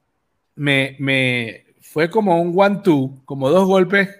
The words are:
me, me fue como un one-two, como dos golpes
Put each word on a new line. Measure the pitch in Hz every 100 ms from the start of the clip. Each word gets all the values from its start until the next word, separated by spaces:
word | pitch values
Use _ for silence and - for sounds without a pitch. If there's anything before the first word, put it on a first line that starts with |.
| _ _ _ _ _ -
me, | 143 139 131 135
me | 135 135 127 123 113 90 _ _
fue | - 151 170
como | 220 202 170
un | 175 175
one-two, | 202 196 185 147 131 139 -
como | 139 135
dos | 180 190
golpes | 190 180 196 190